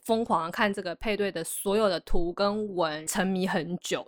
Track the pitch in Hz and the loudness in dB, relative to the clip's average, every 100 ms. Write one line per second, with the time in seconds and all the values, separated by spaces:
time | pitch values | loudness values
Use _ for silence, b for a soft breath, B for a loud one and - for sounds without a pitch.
0 | - 226 233 170 165 175 208 202 180 165 | 0 0 2 0 0 0 0 0 -6 -4
1 | 226 202 202 175 165 - 202 208 208 165 | -2 0 -2 -2 -6 -6 0 2 2 2
2 | - 180 170 175 202 214 208 180 160 151 | 2 4 4 2 0 0 -2 0 0 -2
3 | 160 202 185 185 185 185 165 175 - 147 | -4 0 2 2 0 0 -2 -4 -4 -4